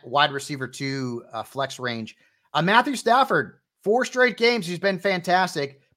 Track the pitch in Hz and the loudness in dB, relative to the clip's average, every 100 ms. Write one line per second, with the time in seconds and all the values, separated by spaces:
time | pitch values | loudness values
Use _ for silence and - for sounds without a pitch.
0 | 135 131 147 139 - 143 127 131 139 135 | -4 2 2 0 -8 -8 -8 -8 -6 -4
1 | 127 120 - 113 104 131 135 131 127 117 | -6 -8 -10 -10 -8 -6 -6 -6 -6 -6
2 | 110 - _ _ _ 147 170 220 254 247 | -8 -14 _ _ _ 0 4 4 4 0
3 | 226 240 262 175 160 - _ _ 185 226 | 2 4 4 2 -2 -8 _ _ 0 0
4 | 247 254 247 208 233 240 170 175 196 190 | 0 2 2 4 2 2 -2 -2 -2 0
5 | 202 185 175 180 180 170 139 - _ | -2 -2 2 2 2 -2 -6 -8 _